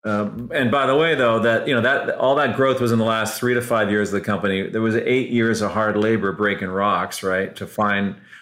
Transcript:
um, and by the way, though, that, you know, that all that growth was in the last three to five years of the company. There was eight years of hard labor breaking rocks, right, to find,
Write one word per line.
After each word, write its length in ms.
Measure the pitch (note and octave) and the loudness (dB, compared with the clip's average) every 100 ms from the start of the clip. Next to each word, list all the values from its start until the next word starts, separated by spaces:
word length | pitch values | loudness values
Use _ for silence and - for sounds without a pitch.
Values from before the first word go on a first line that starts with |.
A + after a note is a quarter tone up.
um, 480 | A2 G#2 G#2 A2 A#2+ | -4 -2 -4 -6 -6
and 180 | - B2 | -2 0
by 140 | C#3 C3 | 2 2
the 100 | C#3 | 2
way, 200 | E3 D3 | 2 2
though, 240 | A#2+ A2+ | 2 4
that, 280 | A2+ A2+ - | 2 2 2
you 60 | |
know, 80 | B2+ | 0
that 340 | A#2+ C#3 - - | 2 0 -2 0
all 200 | C3 C#3+ | 2 2
that 200 | C#3 A#2 | 0 2
growth 240 | C3+ C3 | 2 2
was 140 | B2 | 2
in 60 | A#2 | 2
the 60 | A2 | 2
last 320 | A2 G#2+ - | 0 -2 -2
three 160 | B2 | 0
to 80 | B2 | 0
five 280 | A#2+ A#2 G2+ | 0 0 2
years 200 | G#2 G2 | 0 0
of 40 | |
the 120 | G2 G2+ | -2 -2
company. 440 | G2+ G2 F#2+ G2 | -2 -2 -2 -2
There 120 | A2 | -2
was 140 | A2+ A2+ | 0 0
eight 340 | - B2+ B2 | 0 0 0
years 320 | A#2+ A2+ G#2+ | 0 0 0
of 100 | G#2 | -2
hard 260 | G#2+ G#2+ G#2 | -2 0 0
labor 340 | A2 A2 F#2+ | 2 0 0
breaking 380 | E2+ G#2 G2 F#2 | -2 -2 -2 -4
rocks, 540 | F#2+ G2+ F#2 F#2 - | -2 0 0 -4 -6
right, 300 | G2 F#2 F#2+ - | -2 -2 -4 -8
to 100 | G2 | -10
find, 480 | - G#2 G2+ G2 F#2 - - | -2 0 0 -2 -6 -16 -20